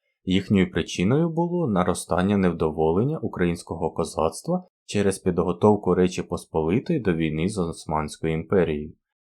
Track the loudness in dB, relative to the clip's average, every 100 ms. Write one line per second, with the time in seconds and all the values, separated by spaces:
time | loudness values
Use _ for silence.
0 | _ _ 0 0 2 2 4 0 -4 -2
1 | 0 2 0 -2 -2 -2 0 0 0 -2
2 | -2 0 2 2 2 0 -2 0 2 2
3 | 0 -2 -6 -2 -2 -2 -8 -6 -4 -4
4 | -4 0 -2 -2 -4 -4 -4 _ -6 0
5 | 0 0 -2 0 0 4 4 4 2 2
6 | 2 0 -6 -8 -4 -2 2 0 0 -2
7 | 0 0 0 0 -2 -2 -4 -6 -4 -4
8 | -4 -4 -2 -2 0 2 2 -2 -6 -14
9 | _ _ _